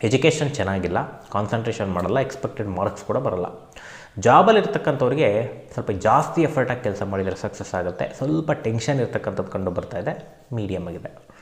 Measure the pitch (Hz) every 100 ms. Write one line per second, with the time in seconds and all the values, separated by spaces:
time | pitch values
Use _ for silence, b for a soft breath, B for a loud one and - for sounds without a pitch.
0 | 110 131 156 151 139 120 95 98 85 101
1 | - - - 101 104 113 113 110 98 90
2 | 92 127 131 - - - 104 90 101 -
3 | - 123 127 90 87 - - B B B
4 | B 104 113 151 196 214 175 156 156 139
5 | 127 143 117 104 120 - - - 110 95
6 | 107 135 - 170 147 131 127 123 104 92
7 | 98 98 95 92 104 - - 92 87 -
8 | - - 135 160 156 147 113 117 - 135
9 | 117 107 104 95 92 95 92 87 - 87
10 | 151 - - - - 117 98 92 87 85
11 | - - - B